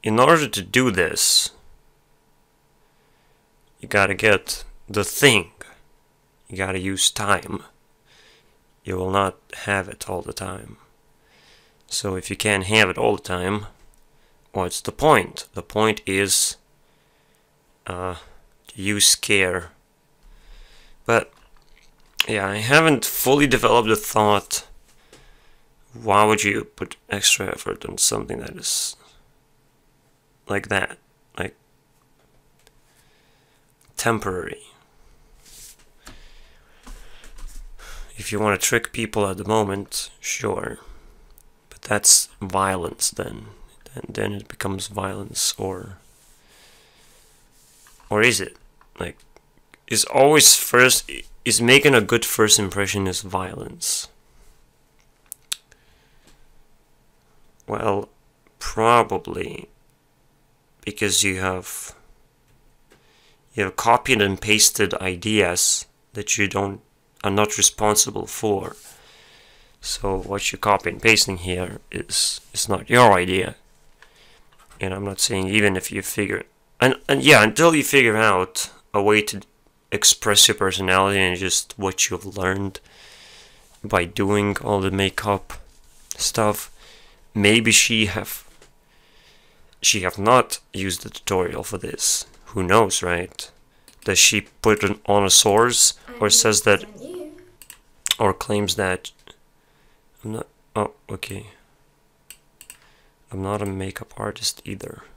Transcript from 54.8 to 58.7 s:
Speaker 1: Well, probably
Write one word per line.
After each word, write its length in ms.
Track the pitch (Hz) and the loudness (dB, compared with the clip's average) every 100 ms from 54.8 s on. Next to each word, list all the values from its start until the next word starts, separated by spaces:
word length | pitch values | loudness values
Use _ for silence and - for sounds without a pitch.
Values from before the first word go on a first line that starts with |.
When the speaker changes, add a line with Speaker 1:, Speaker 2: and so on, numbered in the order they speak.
| _ _ _ _ _ - _ - _ _ _ _ _ _ _ _ - _ _ _ _ _ _ _ _ _ _ _ - | _ _ _ _ _ -20 _ -14 _ _ _ _ _ _ _ _ -20 _ _ _ _ _ _ _ _ _ _ _ -10
Speaker 1:
Well, 420 | 107 113 98 104 _ _ _ _ _ | -4 -2 -2 -6 _ _ _ _ _
probably 1120 | - | -10